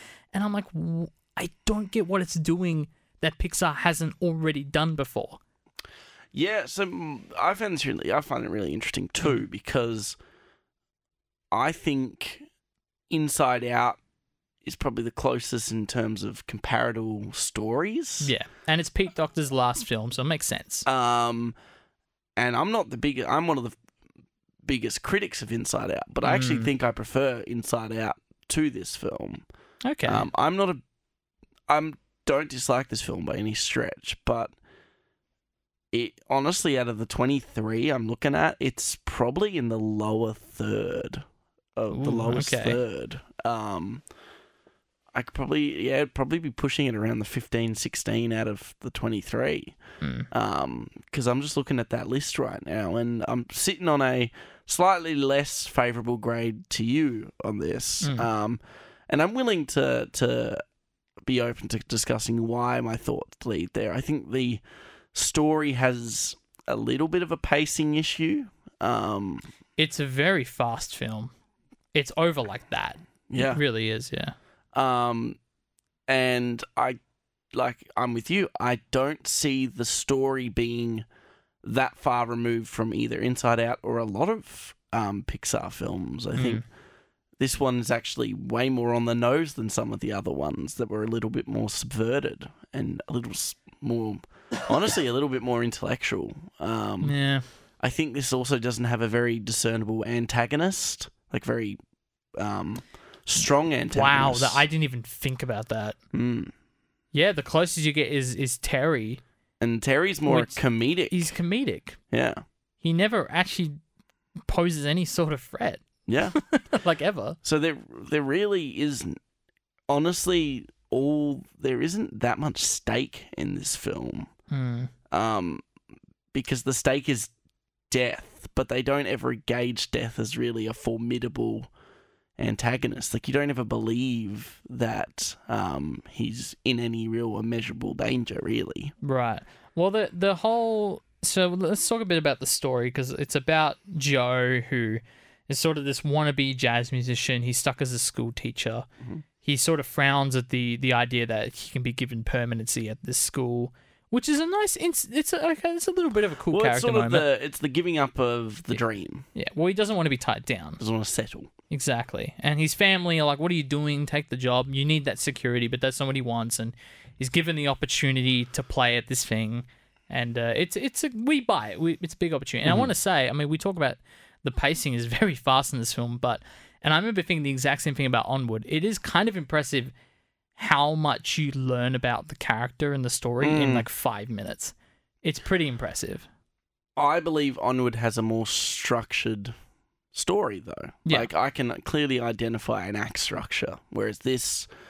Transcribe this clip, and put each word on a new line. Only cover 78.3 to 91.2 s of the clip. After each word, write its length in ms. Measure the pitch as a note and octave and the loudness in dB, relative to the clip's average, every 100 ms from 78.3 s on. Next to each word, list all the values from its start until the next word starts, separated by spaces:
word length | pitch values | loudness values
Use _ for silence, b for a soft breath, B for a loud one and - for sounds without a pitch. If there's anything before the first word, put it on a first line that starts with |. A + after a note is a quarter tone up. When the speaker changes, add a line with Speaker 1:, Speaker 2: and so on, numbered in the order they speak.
| F#3 F#3 - | 2 2 0
Speaker 2:
I 220 | A#2+ B2 - | 0 0 0
don't 360 | C3 C3+ D#3 - | 0 2 -2 -2
see 380 | - D3+ C3+ C3 | 0 2 2 0
the 200 | A#2+ A#2 | -2 -2
story 640 | - - C3+ C3+ C3+ B2 | -2 2 2 2 0 -2
being 560 | A2+ A#2 A#2 A#2 A2 A2 b b b b b | 0 0 0 -2 -4 -8 b b b b b
that 340 | - A2+ C3 - | -4 0 0 0
far 280 | D3 B2 A#2 | 0 0 0
removed 400 | A#2 A#2+ A#2 A2 | -2 0 -2 -4
from 260 | - A2+ | -2 -2
either 260 | A2 A#2 A#2 | 0 -2 0
Inside 400 | B2 B2 B2 A#2 | -2 0 2 2
Out 200 | A#2 B2 | 2 -2
or 160 | - A#2 | -2 -2
a 80 | A2+ | -2
lot 240 | G2 F3 | 0 0
of, 460 | A3+ - - - - - | 0 -6 -18 -20 -20 -6
um, 300 | A#2 G#2 G2 | -4 -2 -4
Pixar 480 | - - - - - | -6 -6 -2 -2 -4
films. 560 | - - F#2 F2+ C2 - | -8 -6 -6 -6 -6 -4
I 80 | - | -2
think 240 | B2+ A2+ | 0 -2
Speaker 1:
Mm. 40 | - b b b b b b - | -6 b b b b b b -4
Speaker 2:
this 200 | C3 - | -2 2
one's 300 | C3+ B2 A#2 | 2 0 0
actually 440 | A#2 - - A#2 | -2 -2 -4 -4
way 360 | G#2 - A#2 C3 | -4 -4 0 2
more 240 | B2+ A#2+ | 2 2
on 120 | A#2 A#2 | 2 2
the 100 | A#2+ | 2
nose 380 | A#2+ C#3+ D#3+ | 4 4 0
than 160 | C3+ A2 | -4 -2
some 220 | - A2+ | -2 -2
of 80 | G#2+ | -4
the 120 | - | -4
other 200 | G2+ F2+ | -4 -4
ones 440 | C2+ D2 - - - | -2 -2 -4 -6 -4
that 140 | A2+ | -4
were 140 | G#2+ | -2
a 40 | A2 | -2
little 220 | A2+ | -2